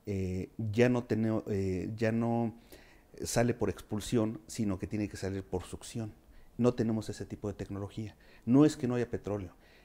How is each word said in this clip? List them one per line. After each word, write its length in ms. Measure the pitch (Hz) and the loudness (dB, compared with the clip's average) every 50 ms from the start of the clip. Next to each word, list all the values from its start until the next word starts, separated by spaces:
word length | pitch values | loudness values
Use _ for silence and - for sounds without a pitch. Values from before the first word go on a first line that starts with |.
| - | -6
eh, 420 | 107 101 95 95 92 92 92 90 - - - | -4 -2 -2 0 -2 -2 -2 -4 -6 -6 -6
ya 300 | 113 107 101 117 117 127 | -4 0 4 6 6 6
no 160 | 123 120 - | 6 2 2
tene-, 380 | - 110 107 113 110 110 110 - - | 0 0 2 2 2 0 0 0 0
eh, 420 | 107 98 98 95 92 90 90 92 113 | -2 0 0 0 0 -2 -2 -4 -2
ya 160 | 107 117 110 | 0 0 2
no 420 | 110 117 117 117 117 117 117 113 107 - - - - - - - - - - - - - - | 2 2 0 2 2 0 0 -2 -4 -8 -18 -20 -20 -20 -20 -20 -20 -20 -20 -18 -12 -10 -6
sale 300 | - - 117 120 120 117 | 0 2 2 4 4 2
por 140 | - 107 95 | 2 0 -2
expulsión, 720 | 87 - - - 110 107 - - 123 117 107 110 113 - - | -2 -4 -6 -6 -6 -6 -2 0 2 2 2 0 -2 -8 -12
sino 320 | - - - 110 101 95 90 | -10 -4 -2 0 0 0 -2
que 80 | 101 | -4
tiene 220 | 95 107 104 107 95 | -4 -4 -2 -4 -4
que 80 | - | -4
salir 260 | - - 95 95 98 | -6 -6 -4 -4 -4
por 220 | 95 - - 87 - | -6 -4 -4 -4 -4
succión. 480 | - - - - - - 120 110 107 - - - - - - - - - - | -6 -12 -12 -12 -10 -8 -6 -8 -8 -10 -16 -20 -20 -20 -20 -20 -10 -2 2
No 160 | 117 123 120 | 4 4 4
tenemos 340 | - 113 113 110 110 104 - | 4 2 0 0 -2 -4 -6
ese 160 | 104 - 101 | -8 -10 -10
tipo 240 | - 107 - - 104 | -10 -10 -6 -6 -6
de 60 | 95 | -4
tecnología. 600 | - 101 - 101 98 101 101 - - 110 101 - - - - - - - | -4 -6 -6 -6 -6 -8 -8 -8 -8 -10 -10 -12 -18 -20 -20 -18 -6 0
No 200 | 113 123 139 151 | 4 8 8 8
es 100 | 151 151 | 6 4
que 100 | - - | 0 -2
no 80 | 120 123 | 0 0
haya 140 | 123 117 - | 0 -2 -2
petróleo, 440 | - 95 - 95 104 104 95 87 - - - - - - | -4 -6 -4 -4 -4 -4 -4 -8 -14 -18 -20 -20 -20 -20